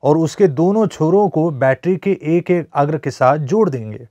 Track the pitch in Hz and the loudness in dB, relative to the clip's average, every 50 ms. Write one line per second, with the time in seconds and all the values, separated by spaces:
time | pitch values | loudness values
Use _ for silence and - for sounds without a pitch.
0 | - 135 151 165 165 151 - - 208 185 139 123 165 180 202 220 220 190 - - | 2 2 2 2 2 -2 0 2 2 2 2 2 0 0 2 0 0 -2 -2 -2
1 | 156 156 170 196 208 190 - 160 156 170 156 127 123 165 135 131 - 170 190 170 | -2 2 2 2 2 2 0 -2 -2 -2 -2 0 0 0 0 0 -2 -4 -4 -2
2 | - 196 196 - - 151 165 175 165 - 180 175 156 - _ 147 143 147 156 147 | -2 -4 -4 -2 -2 -2 -2 -2 0 0 -2 -2 -2 -4 _ -2 -2 0 -2 -4
3 | - 147 123 - 135 127 139 156 151 127 165 220 220 185 139 123 110 110 107 107 | -4 -6 -4 0 2 2 2 2 0 -2 0 0 0 0 -2 -6 -8 -10 -12 -14
4 | 120 113 | -16 -20